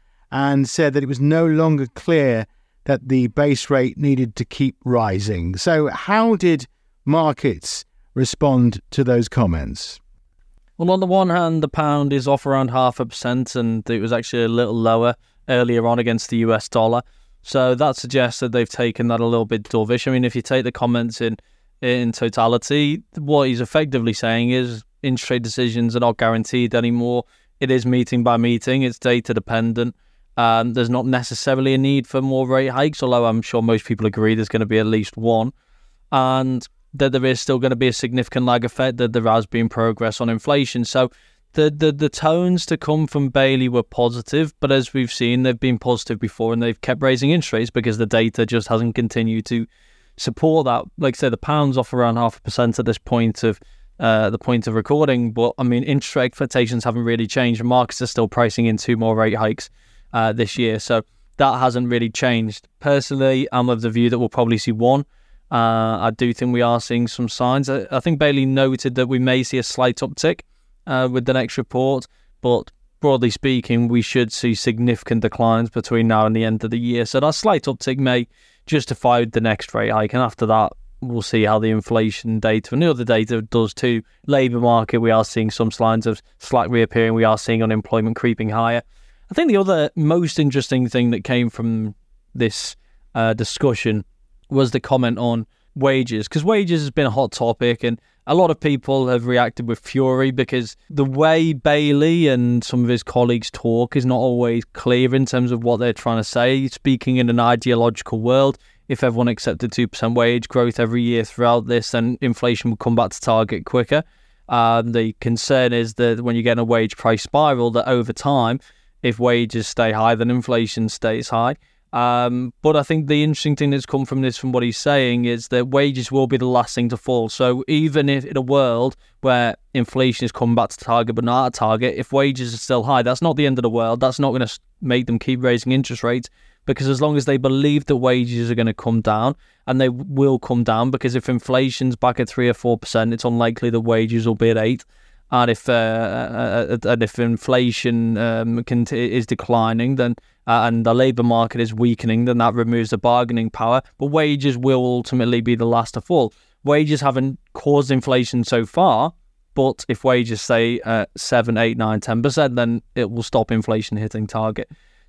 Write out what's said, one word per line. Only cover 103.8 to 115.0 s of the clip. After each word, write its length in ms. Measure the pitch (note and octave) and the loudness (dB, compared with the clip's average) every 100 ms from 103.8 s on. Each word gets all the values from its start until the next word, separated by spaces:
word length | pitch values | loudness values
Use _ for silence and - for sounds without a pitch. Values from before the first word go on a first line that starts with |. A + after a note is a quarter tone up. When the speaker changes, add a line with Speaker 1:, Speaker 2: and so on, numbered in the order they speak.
| A#2+ C#3 | 0 -2
Speaker 2:
is 80 | B2+ | 0
not 100 | B2+ | 0
always 480 | B2+ A#2+ A#2+ A#2 - | 0 0 0 0 -4
clear 420 | - B2 B2 B2+ | -6 0 2 4
in 120 | C3+ C3 | 2 0
terms 260 | B2+ B2 | 0 0
of 140 | A#2 A#2+ | 0 0
what 160 | A2+ | 0
they're 100 | A#2+ | 0
trying 280 | G#2+ A#2+ A2+ | -2 -2 -2
to 40 | |
say. 460 | G#2+ B2 B2 C3+ C3+ | -2 0 2 2 -2
Speaking 480 | - C3+ B2+ B2+ B2+ | -2 0 0 0 0
in 120 | A#2+ | 2
an 120 | A#2 | 2
ideological 800 | A#2+ A#2+ B2+ A#2 A#2 A2 - A2+ | 2 2 2 2 2 -2 -6 -4
world, 360 | A#2 C3 C#3 C3 _ _ - | 2 2 2 0 _ _ -8
if 120 | C3+ | -2
everyone 280 | B2+ A#2 A#2+ | 0 0 0
accepted 420 | G#2+ A#2+ D#2 A#2 | -2 -4 -4 -4
two 160 | - A#2 | -2 -4
percent 260 | - A#2 | -2 -2
wage 340 | A#2+ A#2 A#2+ - | 2 2 0 0
growth 280 | B2+ A#2+ A#2 | 0 0 0
every 240 | A2+ A#2+ | -2 0
year 220 | A#2+ A#2 | 0 0
throughout 440 | G#2+ - A#2+ A#2+ A2+ | -2 0 2 2 2
this, 240 | A#2+ - | -2 0
then 260 | A#2+ A#2 B2 | -2 -2 -2
inflation 480 | B2+ A2+ B2 A2+ A#2+ | -2 0 -2 -2 -2
would 100 | G#2+ | -2
come 160 | A#2+ A#2 | 0 0
back 160 | F#2+ | 0
to 80 | - | -2
target 460 | - A2+ A2 G2+ - | 0 0 0 -4 -2
quicker. 380 | B2 A#2 D3+ - _ _ _ - | -2 0 0 -2 _ _ _ -4
Um, 420 | A#2+ A#2 A#2 A#2 | 2 2 2 0
the 240 | A#2 | 0